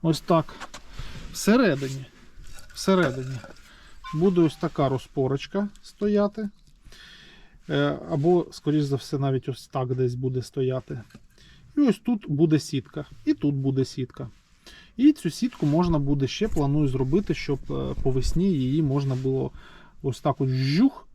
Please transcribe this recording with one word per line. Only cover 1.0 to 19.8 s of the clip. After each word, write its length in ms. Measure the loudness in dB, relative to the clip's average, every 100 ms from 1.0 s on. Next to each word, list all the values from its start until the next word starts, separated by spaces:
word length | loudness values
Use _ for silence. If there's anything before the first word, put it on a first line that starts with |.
| -12 -12 -14
Всередині, 720 | -4 2 4 4 2 -2 -8 -12 -18 -20 -20 -18 -16 -16
всередині 640 | -8 2 2 2 -2 -8 -10 -12 -20 -20 -20 -20 -20 -10
буде 260 | 0 2 4
ось 160 | 2 2
така 320 | -6 0 0
розпорочка 800 | 0 -6 -2 -2 -2 -4 -4 -4 -8
стояти. 680 | -20 -4 0 2 2 -2 -8 -10 -20 -20 -20 -20 -20 -20 -20 -20 -20 -20 -4
Е, 280 | 0 0 -2 -4
або, 360 | -2 2 2 2
скоріш 320 | -6 -2 0
за 140 | 0 -2
все, 220 | -4 -2
навіть 300 | 0 -2 -2
ось 180 | -10 -8
так 280 | -6 -4
десь 200 | 0 -2
буде 280 | 0 -4 -4
стояти. 600 | -6 -2 -2 -2 -6 -14 -14 -20 -20 -20 -20 -20 -10 2
І 40 |
ось 180 | 2 2
тут 320 | 0 -4 -2
буде 280 | 2 4 4
сітка, 480 | 0 -6 -6 -12 -12 -10
і 100 | -2
тут 200 | 0 0
буде 300 | 0 -2 0
сітка. 460 | -2 -4 -10 -10 -16 -16 _ _ -20 -20 -20 4
І 160 | 4
цю 180 | 4 -2
сітку 360 | -2 -4 0 2
можна 320 | 2 4 2
буде 280 | 2 0 0
ще, 220 | -2 -2
планую 400 | 0 2 2 2
зробити, 460 | 0 0 0 0
щоб, 240 | -4 -2 -4 -4
е, 240 | -6 -4 -2
по 80 | 0
весні 420 | 2 2 4 2
її 300 | 2 0 0
можна 320 | 2 0 0
було 380 | -2 -2 -2 -2 -8 -20 -20